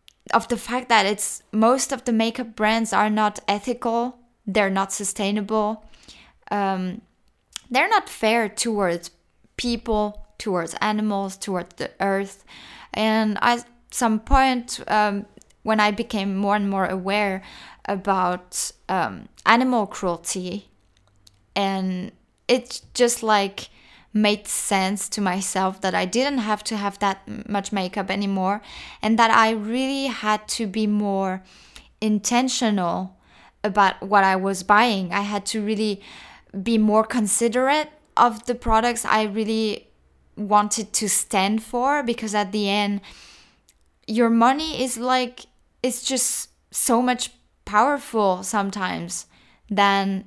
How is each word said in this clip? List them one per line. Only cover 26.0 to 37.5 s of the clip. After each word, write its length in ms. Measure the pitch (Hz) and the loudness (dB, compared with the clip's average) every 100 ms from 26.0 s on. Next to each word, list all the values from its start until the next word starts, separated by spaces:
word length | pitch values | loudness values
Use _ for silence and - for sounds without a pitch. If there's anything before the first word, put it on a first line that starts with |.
didn't 340 | 185 233 277 269 | 0 0 0 0
have 260 | 214 214 | -2 -4
to 120 | - 214 | -4 -4
have 220 | 202 - | -4 -2
that 240 | 202 190 - | -2 -2 -8
m-, 160 | - - | -12 -4
much 240 | 202 196 | -4 -2
makeup 380 | 202 185 202 190 | -4 -4 -4 -4
anymore, 500 | 196 196 190 185 214 - - - - | -2 -2 -2 -2 -2 -6 -20 -18 -6
and 160 | 214 226 | 0 4
that 120 | 226 | 6
I 200 | 226 220 | 6 4
really 560 | 220 208 247 262 277 269 | 2 -2 -2 -2 -2 -4
had 420 | 214 214 214 - | -4 -2 -2 -2
to 180 | - 214 | -6 -4
be 200 | 220 214 | -2 0
more 580 | 208 202 196 190 185 - - - - - - | 0 0 -2 -2 -6 -12 -20 -20 -20 -20 -4
intentional 1160 | 214 208 - 240 262 - 226 202 175 180 185 - _ - - _ | 0 0 0 0 0 0 0 0 0 -2 -6 -12 _ -20 -20 _
about 400 | 214 202 190 - | -2 2 2 2
what 220 | 196 202 | 2 4
I 120 | 190 190 | 4 2
was 260 | 190 185 | 0 -4
buying. 500 | 190 208 240 196 180 | 4 6 6 2 -2
I 80 | 190 | -4
had 260 | 202 202 196 | -2 -4 -4
to 180 | 220 | -4
really 380 | 208 214 214 196 - - - - _ 196 | -2 0 -2 -4 -10 -20 -20 -20 _ -6
be 160 | 190 226 | 0 2
more 260 | 214 214 | 6 4
considerate 840 | 214 247 208 - 233 | 2 0 0 0 2